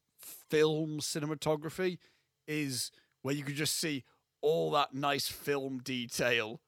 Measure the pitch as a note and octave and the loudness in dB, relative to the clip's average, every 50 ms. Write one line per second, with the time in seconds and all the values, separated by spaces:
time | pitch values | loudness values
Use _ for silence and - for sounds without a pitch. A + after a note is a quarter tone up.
0 | _ _ _ _ - - - - - - - D3+ D#3 D#3 D#3 D3+ D#3+ D#3 D3+ D3 | _ _ _ _ -20 -18 -18 -16 -6 2 4 6 6 6 4 2 0 -2 -2 -4
1 | C3+ - - E3 D3 D3+ D#3 C#3 - D#3 D#3 D3+ D3+ D#3+ - - F#3 F#3 F3+ - | -4 -4 -2 -2 -2 -2 -4 -2 2 0 0 0 0 -8 -4 -2 -2 -2 -2 -4
2 | _ _ _ _ _ _ _ _ - - D3+ D3+ D3+ C#3 C3 A#2+ - - _ _ | _ _ _ _ _ _ _ _ -8 -6 -4 -2 -2 -2 -2 -4 -4 -6 _ _
3 | _ _ _ _ - C3 C#3+ D3 C#3 C#3+ C#3+ C#3+ D#3 C#3 - - - D#3+ D3 C3 | _ _ _ _ -4 -2 -2 -2 -2 -4 -4 -2 -2 0 0 -2 -2 -2 -4 -4
4 | - _ _ _ _ _ _ - - D3 D#3+ E3 D#3+ D#3+ D3+ D3 C#3 - C3+ C3+ | -8 _ _ _ _ _ _ -2 2 2 2 4 2 2 4 2 2 2 0 -2
5 | C#3+ C#3+ C#3+ C#3 - - - - - D3 C#3+ C#3 C3+ C3+ C3+ B2+ B2 C3+ C3 B2 | 0 0 0 0 0 -4 -6 -6 -2 0 0 0 0 -4 -6 -6 -6 -4 -4 -4
6 | A#2+ A#2 - - C3 A#2+ B2 A#2 A2 G#2+ A#2+ - _ | -4 -4 -2 2 4 4 4 4 2 0 -6 -12 _